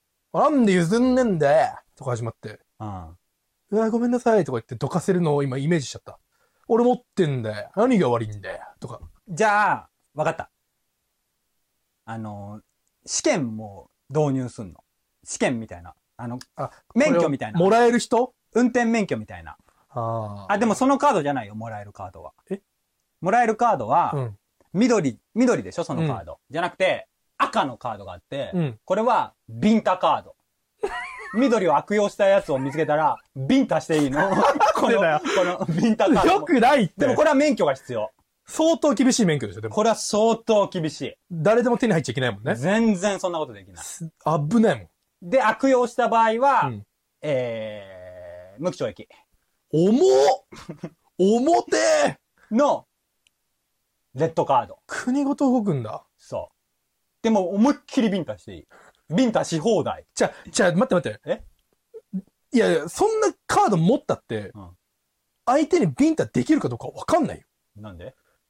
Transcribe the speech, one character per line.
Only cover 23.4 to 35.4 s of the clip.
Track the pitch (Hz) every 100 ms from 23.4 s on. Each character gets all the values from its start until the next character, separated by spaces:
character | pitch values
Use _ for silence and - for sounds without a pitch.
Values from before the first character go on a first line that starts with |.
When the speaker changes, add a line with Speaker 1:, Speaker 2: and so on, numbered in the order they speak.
Speaker 2:
え | 233
る |
カ | 220 240
ー | 185
ド | 110
は、 | 151 147
Speaker 1:
う | 143
ん。 | 123 101 _ _ _
Speaker 2:
緑、 | 175 240 226 143 110 _
緑 | 214 247 180
で | 92
し | 127
ょ、 |
そ | 165
の | 170 160
カ | 127
ー |
ド。 | 80
Speaker 1:
う |
ん。 | - _
Speaker 2:
じ | 139
ゃ |
な | 175
く | -
て、 | 285 120 - _ _ -
赤 | - 220 156
の | 117
カ | 127
ー | 104
ド |
が | 95
あ | 90
っ |
て、 | _ 139 190
Speaker 1:
う | 185
ん。 | 156 113
Speaker 2:
こ | - 190
れ |
は | 226 214 117 _ -
ビ | 113 202
ン | 220
タ | - 185
カ | 165 127
ー |
ド。 | - - _ _ _ _
Speaker 1:
<laughs> | 415 - - - -
Speaker 2:
緑 | 196 262 220 180
を | 147
悪 | - 208
用 | 202
し | -
た | 202
や | 196
つ | 185
を | 135
見 | 135
つ | 143
け | 151
た | 151
ら、 | 151 - _
ビ | 139 135 269
ン | 262
タ | 160
し | -
て | 156
い | 143
い |
の？ | 143 190 190 -
Speaker 1:
<laughs> | - 427
Speaker 2:
こ | - 233
の、 | 196
Speaker 1:
な | 170 151
ん |
で | 269
だ | 403